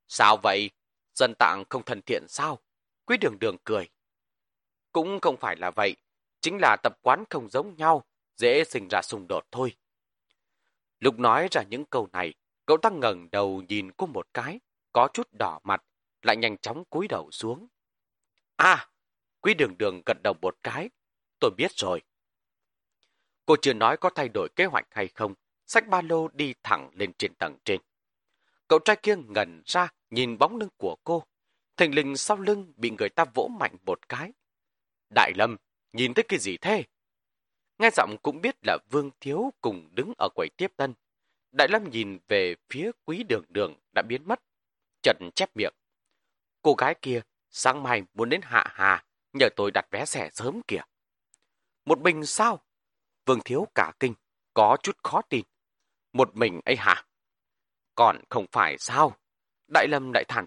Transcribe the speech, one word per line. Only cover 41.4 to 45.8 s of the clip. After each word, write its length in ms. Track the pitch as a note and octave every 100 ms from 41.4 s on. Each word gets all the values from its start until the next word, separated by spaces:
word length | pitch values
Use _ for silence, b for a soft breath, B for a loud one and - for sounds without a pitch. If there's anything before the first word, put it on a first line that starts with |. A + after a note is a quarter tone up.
| _
Đại 160 | C3+ C#3+
Lâm 180 | G#3+ G3
nhìn 300 | A2+ G2+ F#2+ -
về 280 | G2+ F#2 E2+ -
phía 220 | B2+ F#3+ - -
Quý 180 | E3+
Đường 220 | A#3 A2 E2
Đường 260 | F#2 F#2+ C#2+ _ -
đã 60 |
biến 260 | G2+ B2 D#3+
mất. 140 | B3 _ _ _ _ _ _
Chợt 160 | C3 - F2 -
chép 140 | F#3+ A2
miệng. 180 | G2 -